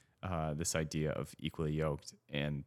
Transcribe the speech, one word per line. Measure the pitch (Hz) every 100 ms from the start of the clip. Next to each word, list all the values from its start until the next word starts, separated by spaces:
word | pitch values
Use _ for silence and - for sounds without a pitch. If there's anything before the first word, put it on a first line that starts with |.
| _ _
uh, | 92 87 78 76
this | 82 82
idea | 80 80 76
of | - 82 -
equally | - - 78
yoked. | 76 78 71 - - -
And | 71 73 73